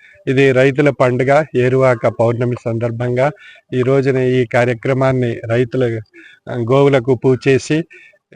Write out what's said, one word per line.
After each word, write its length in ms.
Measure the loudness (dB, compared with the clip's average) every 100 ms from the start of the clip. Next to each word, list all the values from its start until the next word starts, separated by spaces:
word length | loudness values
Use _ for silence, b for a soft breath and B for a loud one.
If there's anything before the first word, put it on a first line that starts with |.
| b b -2
ఇది 240 | 2 2
రైతుల 380 | 4 2 2 0
పండుగ, 560 | 2 0 0 2 0 0 0
ఏరువాక 520 | 0 2 2 2 -2
పౌర్ణమి 480 | 0 0 0 -4 -4 -6
సందర్భంగా 680 | -4 -6 -4 -4 -2 -2 -4 B B _
ఈ 80 | -2
రోజున 360 | 0 2 0 0
ఈ 280 | 0 0 0
కార్యక్రమాన్ని 960 | 0 0 -2 -2 0 0 0 -2 -6 -4
రైతుల, 520 | -2 -2 -2 -2 -4 -10 B B B -12
గోవులకు 640 | -8 0 2 4 2 0 0
పూజ 240 | 0 0 0
చేసి, 360 | 0 0 -4 -4 B B B _